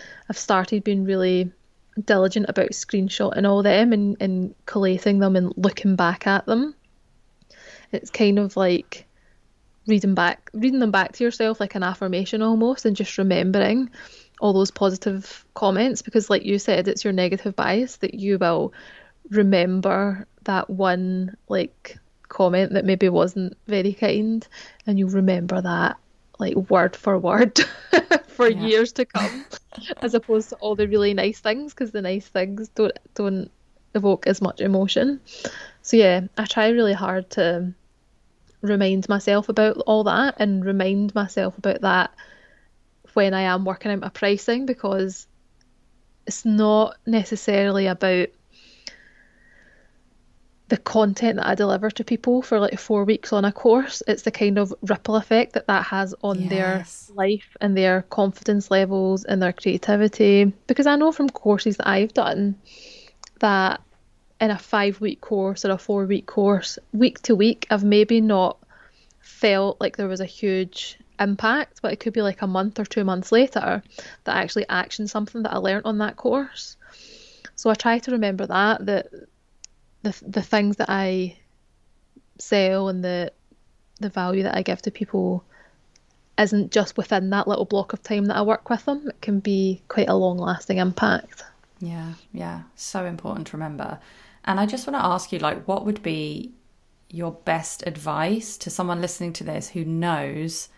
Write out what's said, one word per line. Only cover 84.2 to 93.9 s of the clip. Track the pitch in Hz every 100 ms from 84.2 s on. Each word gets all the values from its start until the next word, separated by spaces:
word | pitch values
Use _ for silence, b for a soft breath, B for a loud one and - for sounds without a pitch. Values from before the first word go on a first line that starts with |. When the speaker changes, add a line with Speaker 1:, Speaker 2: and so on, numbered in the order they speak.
| 180 190
Speaker 1:
that | 190
I | 190
give | 190 185
to | 208
people | - 202 190 185 185 - b b b b b _ _ _ -
isn't | 208 208 185
just | 214 190
within | - - 196 190
that | 202 202
little | 202
block | 190 202 190
of | 208
time | - 208 202
that | -
I |
work | 208 214 -
with | 233
them. | - 285 294
It | -
can | - 196
be | 208 196 190 185 -
quite | - 190
a |
long-lasting | 190 185 180 175 180 - 185
impact. | 180 180 214 - - - - _ _ -
Speaker 2:
Yeah, | 170 170 165 165 _
yeah. | 180 170 170 165
So | - - 196
important | 180 165 - - -
to | 156
remember. | 156 143 -